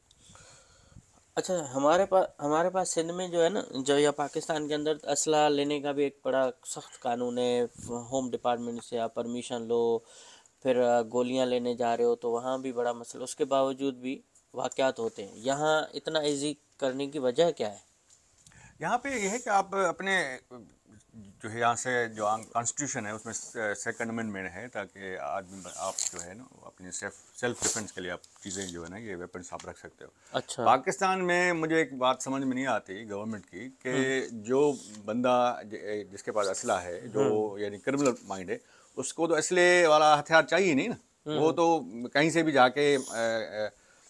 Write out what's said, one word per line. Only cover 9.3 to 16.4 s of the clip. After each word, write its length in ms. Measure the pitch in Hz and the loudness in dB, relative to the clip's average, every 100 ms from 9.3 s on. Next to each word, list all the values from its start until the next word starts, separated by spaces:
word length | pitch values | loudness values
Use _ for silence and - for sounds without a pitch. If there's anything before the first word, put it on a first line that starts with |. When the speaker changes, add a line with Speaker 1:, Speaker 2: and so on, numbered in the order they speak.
| 123 - 123 | -6 -6 -6
Speaker 1:
लो, 460 | 113 117 117 113 - - - - _ _ | -2 0 2 0 -4 -18 -20 -20 _ _
फिर, 140 | 131 123 | 0 2
अ, 260 | 120 120 | 4 4
गोलियां 460 | 110 120 123 131 127 | 2 0 0 0 0
लेने 280 | 123 123 120 | 0 -2 0
जा 180 | 120 | 0
रहे 120 | 117 120 | 2 2
हो 80 | |
तो 160 | 120 120 | 2 0
वहाँ 300 | 117 127 131 | -2 -2 -4
भी 120 | 131 | -4
बड़ा 200 | 120 120 | -2 -2
मसला, 320 | 120 120 120 | -4 -8 -10
उसके 200 | 127 - | -10 -4
बावजूद 500 | 139 135 135 131 139 | 0 2 2 0 -4
भी 300 | 123 127 143 - _ _ | -4 -6 -8 -12 _ _
वाक़यात 440 | 120 127 - 131 123 | -6 -4 0 0 0
होते 240 | 113 - | -4 -6
हैं। 140 | 98 110 | -12 -8
यहाँ 540 | 120 139 151 156 - | -4 0 2 2 0
इतना 260 | - - 160 | -6 -4 0
easy 360 | 151 143 | 0 0